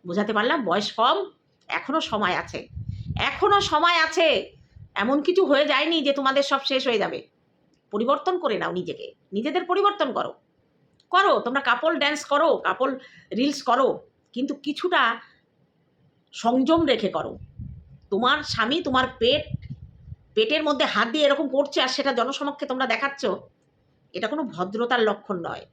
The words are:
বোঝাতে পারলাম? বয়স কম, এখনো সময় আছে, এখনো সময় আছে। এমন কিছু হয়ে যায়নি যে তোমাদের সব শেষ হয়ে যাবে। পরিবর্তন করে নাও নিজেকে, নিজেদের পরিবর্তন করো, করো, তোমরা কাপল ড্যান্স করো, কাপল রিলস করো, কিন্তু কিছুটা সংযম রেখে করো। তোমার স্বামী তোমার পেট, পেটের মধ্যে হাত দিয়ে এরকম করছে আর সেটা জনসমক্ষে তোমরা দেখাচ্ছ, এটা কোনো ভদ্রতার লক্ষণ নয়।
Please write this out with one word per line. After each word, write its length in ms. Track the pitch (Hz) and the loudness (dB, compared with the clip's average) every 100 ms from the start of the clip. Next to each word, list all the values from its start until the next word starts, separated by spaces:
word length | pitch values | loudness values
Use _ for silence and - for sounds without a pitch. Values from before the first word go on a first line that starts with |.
| 175 | -4
বোঝাতে 260 | 180 208 | -4 0
পারলাম? 320 | 214 226 311 202 | 0 0 0 0
বয়স 260 | 180 208 | -2 -2
কম, 400 | - 233 339 403 _ _ _ _ | 0 2 2 -2 _ _ _ _
এখনো 340 | 165 - 311 | -8 -2 -4
সময় 340 | - 214 196 160 | -2 -2 0 -2
আছে, 320 | 165 - - - - - - - | -4 -12 -12 -12 -10 -10 -8 -4
এখনো 420 | 240 - 370 403 | -4 0 4 4
সময় 360 | - 302 339 339 | 2 2 2 2
আছে। 540 | 320 320 330 240 - - _ - - - | 0 2 4 2 -2 -14 _ -20 -12 -4
এমন 260 | 208 285 | 0 2
কিছু 240 | 294 359 339 | 2 4 4
হয়ে 200 | 277 294 | 4 4
যায়নি 360 | 269 311 330 | 2 2 0
যে 120 | 277 | 0
তোমাদের 300 | 277 269 269 | 0 2 0
সব 160 | 277 269 - | 0 0 0
শেষ 220 | 269 262 | 0 0
হয়ে 120 | 220 | 0
যাবে। 280 | 175 147 - _ _ _ _ _ _ | -2 -4 -12 _ _ _ _ _ _
পরিবর্তন 480 | 208 240 285 370 359 | -4 0 0 0 -2
করে 180 | 311 196 | -2 -2
নাও 140 | 165 | -2
নিজেকে, 420 | 175 165 143 - - _ | -4 -6 -10 -12 -18 _
নিজেদের 320 | 196 254 359 359 | -4 -2 -2 0
পরিবর্তন 480 | 359 403 403 285 | 2 2 2 -2
করো, 200 | 208 127 - _ _ _ _ _ _ _ | -2 -6 -8 _ _ _ _ _ _ _
করো, 300 | 359 392 254 | 2 4 2
তোমরা 220 | 240 269 | 0 -2
কাপল 380 | 269 247 311 330 | 0 2 2 2
ড্যান্স 260 | 285 294 - | 0 -2 0
করো, 320 | 285 320 208 | 2 4 2
কাপল 400 | 175 185 269 262 - - _ 208 | 0 0 -2 -2 -12 -20 _ -2
রিলস 260 | 277 285 | 0 -2
করো, 360 | - 240 262 - - _ _ | 0 2 2 0 -8 _ _
কিন্তু 220 | 240 277 - | -6 -6 -6
কিছুটা 640 | - - 359 339 240 233 - _ _ _ _ _ _ _ _ _ _ | -6 -4 0 2 2 0 -10 _ _ _ _ _ _ _ _ _ _
সংযম 540 | - 233 254 262 320 311 | -4 0 2 4 4 4
রেখে 240 | 226 196 | 2 0
করো। 280 | 160 - - - - - - - - _ | -2 -6 -10 -18 -14 -14 -14 -20 -20 _
তোমার 340 | 196 247 294 | 0 2 2
স্বামী 380 | 294 - 226 311 | -2 -2 0 0
তোমার 260 | 339 254 254 - | 0 0 0 2
পেট, 540 | 220 294 - - - - - - - - _ | 2 2 0 -10 -12 -16 -18 -20 -20 -20 _
পেটের 300 | - 220 302 | 0 2 2
মধ্যে 220 | 302 285 294 | 2 0 0
হাত 220 | 208 233 | 0 0
দিয়ে 180 | 302 285 | 2 2
এরকম 220 | 285 294 | 2 0
করছে 340 | 262 285 - | 0 0 0
আর 60 | 262 | -2
সেটা 260 | - 277 | 0 -2
জনসমক্ষে 520 | 240 240 269 285 277 285 | 0 -2 -2 -6 -6 -6
তোমরা 200 | 254 262 | -4 -2
দেখাচ্ছ, 400 | 220 277 277 233 160 - _ _ _ _ _ _ | 0 -2 -2 -4 -4 -8 _ _ _ _ _ _
এটা 140 | 180 214 | -6 -4
কোনো 160 | 294 | -4
ভদ্রতার 580 | 262 160 180 214 240 247 | -6 -6 -6 -4 0 2
লক্ষণ 360 | 214 202 - 190 160 | 2 0 -4 -6 -6
নয়। 180 | 120 - | -10 -12